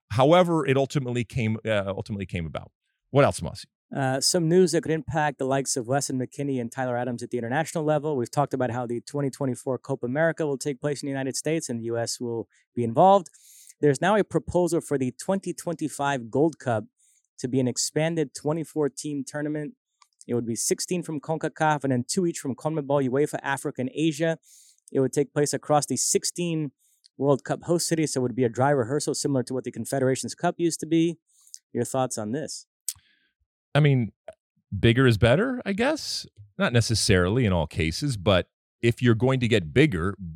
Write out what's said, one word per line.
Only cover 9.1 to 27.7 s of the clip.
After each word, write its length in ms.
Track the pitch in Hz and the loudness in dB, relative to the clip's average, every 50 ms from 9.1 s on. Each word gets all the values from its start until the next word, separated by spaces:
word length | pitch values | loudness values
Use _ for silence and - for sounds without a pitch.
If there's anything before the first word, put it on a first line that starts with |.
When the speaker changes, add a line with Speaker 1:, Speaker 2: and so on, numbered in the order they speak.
| - 143 143 135 | -6 -4 -4 -4
Speaker 2:
twenty-four 500 | 127 - 143 135 123 - - 139 127 120 | -4 -4 -4 -4 -4 -4 -4 -6 -6 -6
Copa 280 | - - 135 123 - | -4 -6 -6 -6 -4
America 400 | 120 127 147 165 165 151 - 165 | -4 0 0 2 0 0 0 -2
will 100 | 147 139 | -2 -2
take 240 | 123 - 147 135 127 | -4 -4 -6 -6 -4
place 220 | - 151 143 - - | -4 -4 -4 -4 -6
in 60 | 143 | -6
the 20 | |
United 240 | 139 135 135 135 123 | -4 -4 -4 -4 -6
States 340 | - - 151 160 160 143 - | -4 -4 -2 -2 -2 -2 -4
and 120 | 123 117 | -6 -6
the 60 | 113 | -4
U 120 | 117 117 117 | -4 -2 -2
S 220 | 117 113 - - | -2 -4 -6 -6
will 260 | 127 120 117 113 104 - _ _ _ _ _ | -6 -6 -6 -6 -8 -10 _ _ _ _ _
be 80 | - 120 | -4 -2
involved. 440 | 113 113 139 170 190 196 202 170 - _ - _ - - - - - - _ | 0 4 6 6 8 8 6 4 0 _ -20 _ -20 -20 -20 -20 -20 -8 _
There's 200 | 147 147 135 - | 2 2 2 4
now 140 | 165 180 214 | 2 2 2
a 80 | 214 180 | 2 0
proposal 580 | - - 160 - - - 175 180 170 165 165 | 0 0 -2 -4 0 0 0 2 2 0 -2
for 160 | - - 143 | -2 -2 -2
the 160 | 139 131 123 123 - | -2 -2 -2 -4 -6
twenty 320 | - - 196 196 - 185 170 | -4 -4 -4 -2 -2 -6 -8
twenty-five 800 | - - 175 170 - 156 139 - - 143 143 139 131 117 113 | -6 -6 -8 -6 -6 -6 -8 -6 -4 -2 -2 -2 -2 -4 -2
Gold 300 | 104 131 147 170 139 - | 0 2 2 2 2 -2
Cup 240 | - 127 117 107 107 - _ _ _ _ _ _ _ _ _ - | -4 -2 -2 -2 -2 -6 _ _ _ _ _ _ _ _ _ -10
to 80 | - 127 | -8 -2
be 100 | 117 131 | 0 0
an 80 | 131 | 0
expanded 640 | 123 117 - - - - 151 156 165 170 165 151 131 - | 0 0 -2 -4 -2 -2 0 0 0 0 -2 -2 -4 -6
twenty-four 580 | - - 143 156 170 151 - - 156 151 139 | -6 -4 -4 -4 -4 -4 -6 -4 -2 -2 -2
team 340 | - - - 151 147 143 131 | -2 -4 -8 -8 -6 -6 -8
tournament. 480 | - - 151 151 147 151 151 151 139 - _ _ _ _ _ _ _ _ _ - - | -8 -8 -8 -6 -6 -6 -6 -8 -10 -12 _ _ _ _ _ _ _ _ _ -8 -4
It 60 | 123 | -4
would 120 | 120 117 | -4 -2
be 80 | 113 117 | -4 -6
sixteen 480 | 104 - - 185 - - - 180 180 156 | -4 -2 -4 -4 -4 -4 -4 -4 -4 -4
from 160 | - 160 147 | -6 -8 -8
concacaf 600 | - - 160 156 - 156 - - 160 156 151 143 - | -6 -6 -6 -4 -4 -6 -4 0 0 2 2 2 0
and 80 | 139 | 0
then 140 | 131 123 123 | 0 0 0
two 180 | - - 196 185 | -2 -2 0 0
each 140 | 170 160 - | 0 -2 -4
from 160 | - 147 120 | -6 -6 -8
conmebol, 540 | - - 156 160 160 147 131 139 147 139 127 | -4 -4 -4 -4 -4 -2 0 0 2 2 2
uefa, 320 | 117 139 147 147 - - - | 2 0 0 0 -2 -6 -4
Africa, 380 | 139 139 135 - 156 131 - | -4 -4 -4 -4 -8 -6 -4
and 100 | 123 131 - | -6 -6 -2
Asia. 460 | 143 156 165 151 135 165 165 165 160 _ _ - - - _ _ _ _ - - | -2 -2 -2 0 0 -2 -2 -2 -4 _ _ -20 -20 -20 _ _ _ _ 0 2
It 80 | 139 | 4
would 120 | 135 127 - | 4 4 2
take 200 | 147 143 - _ | 0 0 0 _
place 200 | 147 147 139 - | 0 0 0 0
across 340 | 131 - - 151 147 143 | -4 0 2 2 2 2
the 100 | - 131 | 2 -2
sixteen 760 | 120 - - - 196 - - - - 175 170 165 160 151 139 - _ _ _ _ _ _ _ _ - | -2 0 0 0 0 0 -2 -4 -4 -4 -2 -2 -2 -4 -4 -8 _ _ _ _ _ _ _ _ -2
World 240 | 135 139 143 127 - | 2 2 2 2 2
Cup 220 | - 151 - - | -4 -6 -6 0
host 240 | - | 0